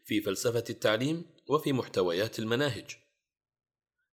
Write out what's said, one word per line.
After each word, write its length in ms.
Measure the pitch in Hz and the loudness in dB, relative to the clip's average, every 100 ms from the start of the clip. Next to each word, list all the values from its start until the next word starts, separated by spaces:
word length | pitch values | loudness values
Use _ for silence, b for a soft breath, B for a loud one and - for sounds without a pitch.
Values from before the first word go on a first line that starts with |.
| - | -2
في 160 | 104 | 0
فلسفة 420 | 101 95 120 117 - | 0 0 0 0 -2
التعليم 560 | 113 110 110 139 165 170 - - | 0 2 2 0 -2 -8 -18 -2
وفي 260 | 147 151 | 0 2
محتويات 680 | 127 - - 90 85 110 - | 0 0 0 2 2 -2 -2
المناهج. 520 | 110 120 143 98 - - _ _ _ _ _ _ _ _ _ _ _ | 0 2 0 -2 -10 -18 _ _ _ _ _ _ _ _ _ _ _